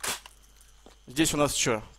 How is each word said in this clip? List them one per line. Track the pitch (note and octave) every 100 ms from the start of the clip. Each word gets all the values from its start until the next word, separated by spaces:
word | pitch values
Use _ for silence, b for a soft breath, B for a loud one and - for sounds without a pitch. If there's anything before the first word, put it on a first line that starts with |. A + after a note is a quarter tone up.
| - - - - - - - - - - -
Здесь | B2+ D#3+ D3+
у |
нас | D3
чё? | - C3+ A2 A2